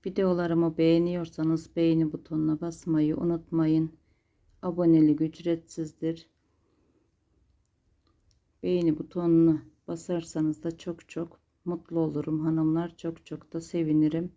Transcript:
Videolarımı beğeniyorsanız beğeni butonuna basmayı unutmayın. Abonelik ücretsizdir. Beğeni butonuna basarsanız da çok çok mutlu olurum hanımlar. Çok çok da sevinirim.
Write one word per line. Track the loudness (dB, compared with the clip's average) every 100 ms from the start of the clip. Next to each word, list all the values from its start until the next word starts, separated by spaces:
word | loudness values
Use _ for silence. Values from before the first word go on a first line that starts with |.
| -6
Videolarımı | -2 0 0 0 2 0 2
beğeniyorsanız | 4 4 2 -2 -8 -4 0 0 -2 0
beğeni | 2 2 0
butonuna | -4 -8 -4 -2 -2
basmayı | -6 -10 -2 0 0 0
unutmayın. | -2 -2 -4 -2 2 2 0 -6 _ _ _ _ _ _
Abonelik | -8 0 4 6 6 4
ücretsizdir. | -2 -4 -4 -4 -6 -10 -10 _ -6 -6 _ _ _ _ _ _ _ _ _ _ _ _ _ _ _ _ _ _ _ _ _ _ _ _
Beğeni | -2 0 2 0
butonuna | -4 -4 2 4 6 2 -2 _ -12
basarsanız | -12 -6 -6 -6 -4 -2 -2
da | -8 -10
çok | -12 -12 -12
çok | -12 -12 _ _ _
mutlu | -10 -10 -6 -4
olurum | -2 -4 -4 -4
hanımlar. | -2 0 0 0 -4 -8
Çok | -12 -12 -14
çok | -16 -12
da | -12
sevinirim. | -8 -4 0 2 2 0 -6